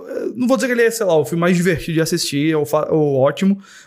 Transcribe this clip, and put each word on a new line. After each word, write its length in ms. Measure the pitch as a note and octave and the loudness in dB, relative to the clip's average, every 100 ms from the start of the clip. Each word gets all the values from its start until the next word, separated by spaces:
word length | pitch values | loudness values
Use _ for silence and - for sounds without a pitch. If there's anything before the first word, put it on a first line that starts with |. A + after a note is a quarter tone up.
| - - - G#3 | -10 -8 -6 -2
não 120 | B3 | 0
vou 100 | C4 | 0
dizer 100 | B3+ | 0
que 60 | |
ele 80 | A#3+ | 2
é, 80 | A#3 | 2
sei 140 | A3+ G3+ | 2 2
lá, 100 | D#3+ | 2
o 80 | C#3+ | 2
filme 160 | E3+ | 0
mais 140 | E3+ F3+ | 2 2
divertido 380 | F3 D#3 - | 2 -2 -2
de 80 | D#3+ | -2
assistir, 540 | D#3+ E3+ - C#3+ D#3 D#3 | 0 -2 -2 -2 0 0
ou 100 | D3 | 0
fa-, 220 | D3+ - | -2 0
ou 260 | D#3 D3+ C3+ | 0 2 2
ótimo, 420 | C3+ D3 F#3+ G3 - - | 2 2 0 0 -4 -20